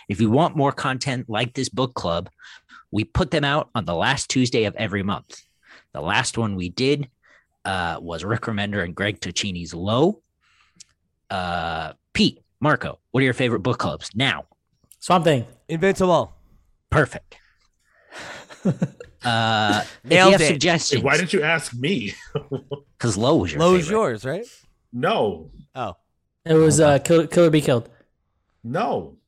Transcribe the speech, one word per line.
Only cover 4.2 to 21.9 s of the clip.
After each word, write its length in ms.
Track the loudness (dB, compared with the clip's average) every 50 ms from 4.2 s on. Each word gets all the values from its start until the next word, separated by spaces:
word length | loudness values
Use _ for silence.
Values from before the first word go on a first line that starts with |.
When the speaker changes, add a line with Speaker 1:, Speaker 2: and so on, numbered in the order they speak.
| -2 -2
Speaker 1:
Tuesday 360 | 0 0 0 2 2 0 0
of 100 | 0 -2
every 260 | -4 -6 -4 -4 -4
month. 400 | -2 -4 -4 -6 -8 -14 -20 -20 _ _ _ _ _ _ -20 -20 _ _ -12
The 80 | -8
last 360 | -4 -2 -2 -2 -2 -2 -2
one 180 | -2 -2 -2 -2
we 140 | -4 -6 -6
did, 400 | -4 -2 0 0 0 -2 -4 -10 _ _ _ _ _ _ _ _ _ _ -8
uh, 320 | -6 -4 -4 -4 -6 -6 -8
was 240 | -10 -10 -10 -8 -6
Rick 180 | -4 -4 -4
Remender 420 | -4 -6 -6 -4 -4 -4 -4 -4 -4
and 100 | -4 -4
Greg 240 | -4 -4 -4 -4 -6
Ticini's 540 | -8 -8 -6 -6 -6 -6 -6 -8 -10 -10 -10
Low. 480 | -6 -4 0 2 2 2 2 0 -2 _ _ _ _ _ _ _ _ _ _ _ -20 -20 _ _ _ _ _ _ _ _ -8
Uh, 640 | -6 -6 -4 -4 -4 -4 -4 -6 -6 -6 -8 -10 -12 _ _ _ -2
Pete, 260 | 0 0 0 -2 _ _ _ _ -2
Marco, 400 | 0 0 0 0 -2 -8 -12 -14 _ _
what 120 | -2 0
are 20 | 0
your 100 | 0 0
favorite 280 | 0 0 0 0 -2
book 180 | -2 -2 -2 -2
clubs 320 | -4 -6 -6 -8 -10 -8 -4
now? 320 | -2 -2 -2 -2 -4 -8 _ _ _ _ _ _ _ _ _ _ -6
Speaker 2:
Swamp 240 | 0 2 2 4 4
Thing. 220 | 4 2 2 0 -6 -12 _ _
Speaker 3:
Invincible. 680 | -6 -4 0 2 2 2 2 2 2 4 2 0 -2 -8 _ _ _ _ _ _ _ _ _ _ 0
Speaker 1:
Perfect. 460 | 2 2 2 2 -2 -12 _ -20 -20 -20 _ _ _ _ _ _ _ _ _ _ _ _ _ _ -20 -18 -16 -16 -16 -18 -18 -20 -10 -4 -2
Speaker 2:
<laughs> 340 | -2 0 0 -4 -6 -6 -12 -20 -20 _ -6 -2
Speaker 1:
Uh, 580 | 0 0 2 2 2 2 2 2 2 2 0 -2 -6 -12 -8 0
if 60 | 4
Speaker 3:
Nailed 180 | 6 8 8 8
Speaker 1:
you 20 |
have 100 | 8 6
Speaker 3:
it. 60 | 4
Speaker 1:
suggestions, 520 | 2 2 2 0 0 0 0 0 -2 -2 0
Speaker 4:
Hey, 60 | 0
why 100 | 2 0
didn't 160 | 0 0 0
you 120 | 0 0 0
ask 320 | 0 -2 -2 -4 -6 -8
me? 400 | -6 -4 -2